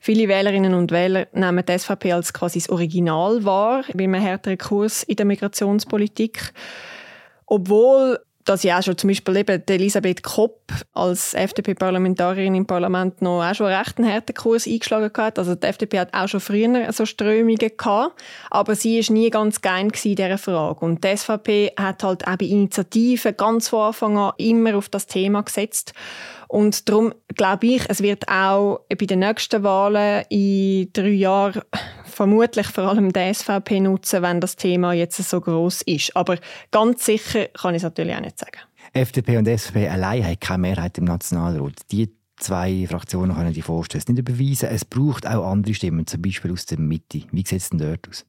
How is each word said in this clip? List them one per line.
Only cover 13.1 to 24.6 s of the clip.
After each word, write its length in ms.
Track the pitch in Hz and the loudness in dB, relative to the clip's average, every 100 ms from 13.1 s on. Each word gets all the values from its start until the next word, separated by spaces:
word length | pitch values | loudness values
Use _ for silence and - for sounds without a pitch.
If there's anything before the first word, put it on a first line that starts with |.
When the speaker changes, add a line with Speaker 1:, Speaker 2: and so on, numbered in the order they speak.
| 180 | -2
Speaker 1:
noch 200 | 180 175 | -2 0
auch 120 | 170 190 | 0 0
schon 100 | 208 | 0
recht 320 | 190 220 - | 0 -4 0
einen 100 | 240 | 0
harten 280 | 208 - - | 0 -4 -4
Kurs 320 | 233 226 - | 2 2 0
eingeschlagen 440 | 226 - 220 214 214 | -4 0 0 0 0
hat. 220 | 220 220 | -2 -2
Also 160 | 180 175 | -2 0
die 100 | - | -2
F 140 | 202 | -2
D 80 | 214 | -2
P 100 | 202 | -2
hat 160 | 180 | -2
auch 140 | - 208 | -2 -2
schon 140 | 202 | -4
früher 520 | - 208 226 247 233 | -2 0 2 2 0
so 140 | 226 220 | -2 -4
Strömungen 640 | - 208 220 226 226 220 220 | -2 0 4 4 2 0 -2
gehabt, 460 | 233 202 294 - - - - | 0 0 0 -4 -20 -20 -4
aber 240 | - 202 214 | 0 0 0
sie 240 | 226 226 | 2 2
ist 100 | 214 | 4
nie 220 | 220 226 | 4 4
ganz 300 | 220 214 - | 2 0 0
gern 280 | 190 185 202 | -2 0 -2
gewesen 200 | - 214 | -2 -2
in 60 | 196 | 0
dieser 200 | 190 196 | 0 -2
Frage. 480 | - 175 156 156 165 | -2 -2 -2 -2 -2
Und 180 | 165 | 0
die 40 | 190 | 0
S 160 | 202 | 0
V 160 | - 214 | -2 -4
P 320 | 214 208 208 - | 0 2 2 0
hat 280 | 196 185 | -4 -2
halt 240 | 196 185 - | -4 -2 -4
auch 80 | 185 | -2
bei 100 | 180 | 0
Initiativen 880 | 202 196 - 190 220 233 247 233 208 | 2 2 0 -2 2 2 2 0 0
ganz 340 | 214 226 - | 0 0 0
von 180 | 226 214 | 0 0
Anfang 280 | 220 220 208 | 0 0 2
an 180 | 196 - | 0 0
immer 380 | 226 233 | 2 4